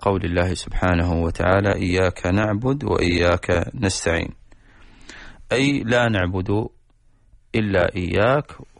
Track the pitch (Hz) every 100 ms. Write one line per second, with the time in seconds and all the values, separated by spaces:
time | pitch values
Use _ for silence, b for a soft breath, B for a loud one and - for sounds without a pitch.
0 | 101 95 87 87 87 85 - - 92 85
1 | 87 82 85 85 87 98 101 - 95 90
2 | 92 - 90 98 107 104 127 143 - 82
3 | 87 87 87 87 - 87 - - 95 -
4 | - 85 82 - - B B B B B
5 | B B B B - 117 139 139 113 123
6 | 120 104 90 92 95 101 117 - _ _
7 | _ _ _ - _ 117 107 95 87 92
8 | 87 92 110 143 - - -